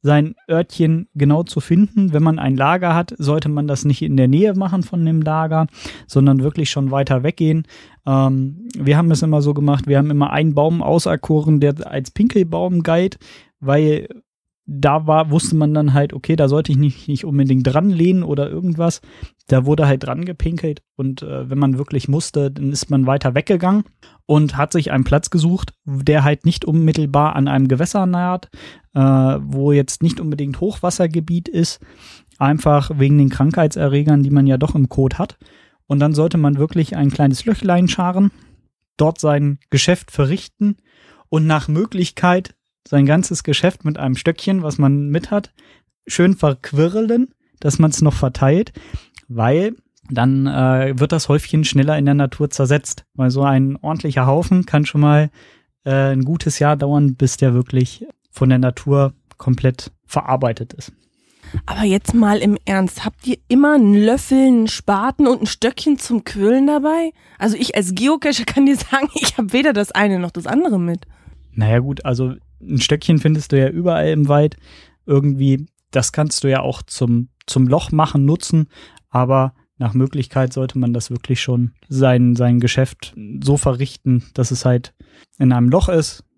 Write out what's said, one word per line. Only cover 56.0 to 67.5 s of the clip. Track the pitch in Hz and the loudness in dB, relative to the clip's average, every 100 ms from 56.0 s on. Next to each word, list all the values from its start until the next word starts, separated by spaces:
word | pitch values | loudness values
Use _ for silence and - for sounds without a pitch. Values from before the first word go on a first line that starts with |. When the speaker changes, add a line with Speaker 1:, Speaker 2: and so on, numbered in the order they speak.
| 139 | 0
Speaker 1:
ein | 135 | 0
gutes | 131 165 - - | -2 -2 -4 0
Jahr | 147 151 | 0 2
dauern, | 143 147 143 | 0 2 2
bis | 127 135 - | 2 -2 2
der | 135 | 2
wirklich | 123 127 131 127 - 294 - _ | 2 0 0 -2 -4 -20 -20 _
von | - 131 | -2 2
der | 127 | 4
Natur | 127 123 - 139 139 - _ _ | 2 -2 0 2 0 -2 _ _
komplett | - 123 131 127 - _ _ | -2 0 0 -2 -12 _ _
verarbeitet | - 139 135 131 113 120 | -6 -2 -2 -2 -4 -10
ist. | - - _ _ _ _ _ - - - | -14 -20 _ _ _ _ _ -10 -10 -8
Speaker 2:
Aber | - | -2
jetzt | 214 196 - | 0 0 0
mal | 233 208 208 | 2 4 4
im | 202 208 | 2 0
Ernst, | - 196 190 - | -2 -2 -2 -4
habt | 220 - 254 | -10 -8 -6
ihr | 247 _ | -6 _
immer | 247 285 | 4 4
einen | 302 214 | 4 6
Löffel, | 202 214 262 - 262 | 4 4 0 0 2
einen | 262 247 220 | 4 4 0
Spaten | - - 202 233 269 285 | -4 -4 -2 -2 0 2
und | 254 | 2
ein | 220 | -2
Stöckchen | - 226 - - 285 | -2 -4 -2 -2 -2
zum | - 233 | -2 -6
Quirlen | - 208 202 254 277 | -6 -2 0 2 2
dabei? | 294 285 320 330 - _ _ | 0 0 -2 -4 -8 _ _
Also | 226 | -2